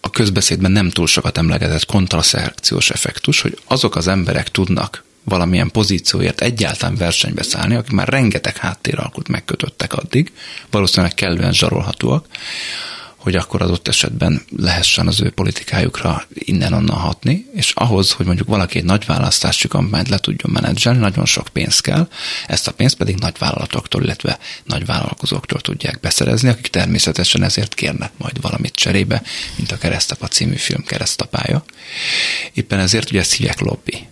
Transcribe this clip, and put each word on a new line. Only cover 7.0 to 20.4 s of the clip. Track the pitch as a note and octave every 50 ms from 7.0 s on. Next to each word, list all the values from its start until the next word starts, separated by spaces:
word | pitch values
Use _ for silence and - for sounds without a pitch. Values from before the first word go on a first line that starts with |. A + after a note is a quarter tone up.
| F2 E2+ - - - - - - -
szállni, | - - - F#2 F#2+ A#2
akik | A#2+ - -
már | - F#2+ F#2
rengeteg | - C3 C#3 B2+ G#2+ - - - - -
háttéralkut | - - - - - - - - - - - - - -
megkötöttek | - - - - - - - - - - - - - -
addig, | - - - - C3 E3+ - - - - - - - - -
valószínűleg | - G#2 G2 F2 - F#2+ F2+ F2 -
kellően | - G2+ F#2 F2 F2 F2+ F2+ F2+
zsarolhatóak, | - F2 E2+ - F2 F#2 F#2 - - - A#1 C2 D#3+ - - - - - - - - - - - - - - - - - - - _
hogy | - - F#2
akkor | F2+ F2+ - - F#2+
adott | F2 F2+ F2+ - -
esetben | - - - - - - - - F2 - - - - -
lehessen | - - E2+ F2 F2+ - - - E2+ E2+
az | E2+ F2+ G#2
ő | G#2 -
politikájukra | - - F#2+ G2+ - - - - - F#2 F2+ E2+ - - - F2 D#2 D#2 - _ -
innen-onnan | - - - F#2 F2+ F2 F2 F2 E2 E2 - -
hatni, | F#2 F2 D#2+ - - - - D3 F#3+ B3 C#4 C4+
és | G3 - - -
ahhoz, | - - B2 G#2+ F#2+ F#2+ -
hogy | - - F2+
mondjuk | F2+ F2+ F2+ G2
valaki | - A2 G2+ F2+ F2 -
egy | F2+ E2+
nagy | F2 G2 G#2+ -
választási | - D2+ - C3 - - - - - - - -
kampányt | - - F#2+ F2+ G2+ G#2+ - F#2 -
le | G2
tudjon | G2 - - G2+ -